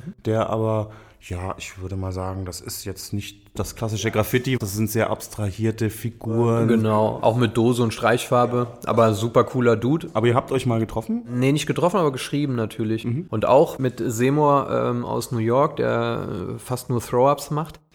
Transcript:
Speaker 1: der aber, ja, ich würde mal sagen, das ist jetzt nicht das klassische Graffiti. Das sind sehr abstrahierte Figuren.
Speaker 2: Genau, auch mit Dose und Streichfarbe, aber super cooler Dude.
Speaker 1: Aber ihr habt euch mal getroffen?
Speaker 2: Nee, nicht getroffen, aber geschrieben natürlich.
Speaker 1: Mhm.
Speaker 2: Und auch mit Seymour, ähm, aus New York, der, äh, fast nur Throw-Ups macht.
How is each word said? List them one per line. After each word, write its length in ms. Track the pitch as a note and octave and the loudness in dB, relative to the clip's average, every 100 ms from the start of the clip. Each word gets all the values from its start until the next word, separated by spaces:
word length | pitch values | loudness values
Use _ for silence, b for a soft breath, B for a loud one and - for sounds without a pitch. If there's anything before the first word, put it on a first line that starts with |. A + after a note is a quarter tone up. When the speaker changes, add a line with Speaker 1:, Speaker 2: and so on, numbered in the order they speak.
| D3 - | -8 -10
Speaker 1:
der 260 | - A2 G#2 | -2 0 0
aber, 420 | A2 A2 A2 G#2+ B B B | 0 0 0 -4 B B B
ja, 360 | - F2+ F#2+ - | -10 -8 -6 -8
ich 220 | - F#2 | -12 -12
würde 160 | F#2 F#2+ | -8 -6
mal 160 | F#2+ | -6
sagen, 320 | F#2 F#2 F#2+ | -6 -6 -6
das 160 | F#2 - | -8 -10
ist 240 | - - | -12 -10
jetzt 280 | G2+ F2+ - | -10 -10 -8
nicht 460 | G2+ - - - - | -8 -8 -16 -18 -8
das 160 | G2+ | -8
klassische 380 | - A2+ G#2 G#2 | -6 -6 -2 -2
Graffiti. 440 | G#2+ G#2 B2+ B2 B2 | 0 2 0 0 -2
Das 120 | G#2 | -2
sind 140 | G#2 A2 | -2 -2
sehr 220 | A2+ G#2+ | 0 0
abstrahierte 800 | A2 - - G#2 F#2 A2 G#2+ A2 | -2 -8 -6 -6 -2 -2 0 -2
Figuren. 760 | - A#2+ - A2+ A2+ A#2 A#2 A2+ | -2 -8 -8 -4 0 2 4 4
Speaker 2:
Genau, 500 | A2+ A2 G#2+ G#2+ A2+ | 4 4 4 2 2
auch 140 | B2 A#2 | 0 2
mit 200 | A#2 A2+ | 2 4
Dose 260 | A#2 A#2+ | 2 4
und 100 | A#2 | 0
Streichfarbe, 760 | - A2 B2 - B2 A#2+ B2 A#2+ - | 2 2 2 2 2 2 0 -4 -6
aber 300 | - A2+ A2+ | -2 4 4
super 280 | G2+ A#2 B2 | 4 2 2
cooler 320 | A#2 C3 A#2+ | 2 2 4
Dude. 360 | A2 A#2+ D#3+ E3+ | 4 2 -2 -2
Speaker 1:
Aber 160 | G#2+ A#2 | 0 2
ihr 80 | B2 | 2
habt 160 | - | 2
euch 120 | C3 | -2
mal 140 | B2+ A2+ | 0 0
getroffen? 460 | A2 A2+ A2+ A3+ A#3 | 0 -4 -4 -6 -4
Speaker 2:
Nee, 220 | B2 C3 | 0 2
nicht 160 | D3 D3+ | 2 0
getroffen, 300 | C3+ E3+ G3 | 0 2 2
aber 160 | D#3 | 0
geschrieben 420 | B2+ - C#3+ C#3+ | -2 -4 -2 -2
natürlich. 500 | B2 G#2+ - A2 A2+ | -2 -4 -2 -2 -2
Speaker 1:
Mhm. 220 | A#2+ B2 F#3 | -2 -4 -4
Speaker 2:
Und 160 | A2+ - | -2 4
auch 340 | C3 E3+ - | 6 6 2
mit 200 | B2+ A#2 | -4 -2
Seymour, 640 | A#2 A2+ B2+ D3 D3 C#3+ - | -4 2 2 4 4 4 2
ähm, 340 | A#2+ A#2+ A#2+ | 0 0 -2
aus 280 | A#2+ A#2+ A#2 | -4 -6 -4
New 60 | A#2 | -2
York, 360 | A2+ B2+ D3+ D3 | 0 2 2 0
der, 520 | A#2+ A#2 A#2 A#2 G2 G2 F#2 | 0 0 -2 -4 -6 -6 -8
äh, 40 | A#2 | -10
fast 280 | - B2 - | -8 -8 -2
nur 120 | B2 | -4
Throw-Ups 500 | - B2 C3+ C#3+ - | 0 2 4 2 -2
macht. 300 | D3+ E3 - _ | -6 -6 -12 _